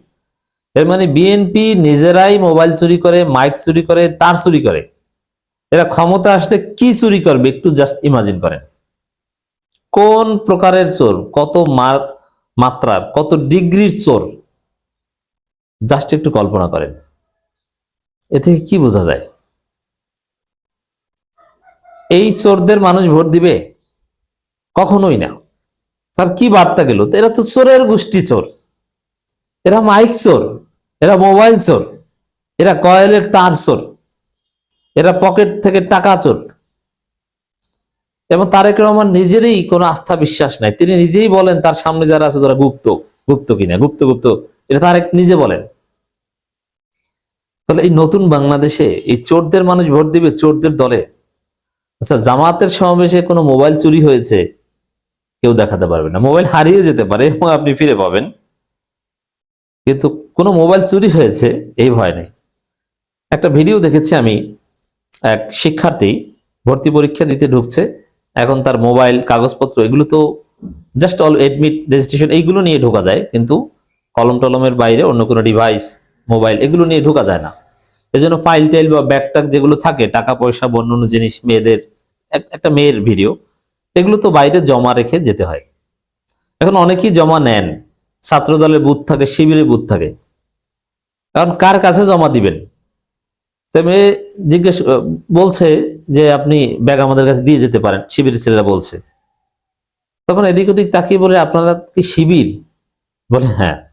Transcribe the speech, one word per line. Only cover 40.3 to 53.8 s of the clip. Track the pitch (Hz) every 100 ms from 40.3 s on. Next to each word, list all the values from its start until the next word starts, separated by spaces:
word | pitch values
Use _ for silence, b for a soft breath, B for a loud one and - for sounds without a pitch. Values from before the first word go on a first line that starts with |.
| - 139 -
নাই। | 107
তিনি | - 175 180
নিজেই | 175 185 220
বলেন | 190 185 175
তার | 165
সামনে | 156 160 160 156
যারা | 156 151
আছে | 139
তারা | 139
গুপ্ত, | 131 135 131 117 87 - _ -
গুপ্ত | 139 -
কিনা, | 101 92 90
গুপ্ত, | 139 -
গুপ্ত, | 135 120 123 104 - _ -
এটা | 139
তারেক | 175 175 175
নিজে | 175 180 175
বলেন। | 120 87 - _ _ _ _ _ _ _ _ _ _ _ _ _ _ _ _ _ _ _ -
তাহলে | 160
এই | 180
নতুন | 160 160 196 185
বাংলাদেশে | 147 139 143 151 - 127 82
এই | - 120
চোরদের | - 165 160 190
মানুষ | 180 180 165
ভোট | 143 156
দিবে, | 165 165
চোরদের | 151 156 151 160 139
দলে? | 127 117 - _ _ _ _ _ _ _ _ -
আচ্ছা, | 113 139
জামাতের | 113 127 160 170 190
সমাবেশে | 180 185 175 175 180
কোনো | 175 170
মোবাইল | 151 131 139
চুরি | 156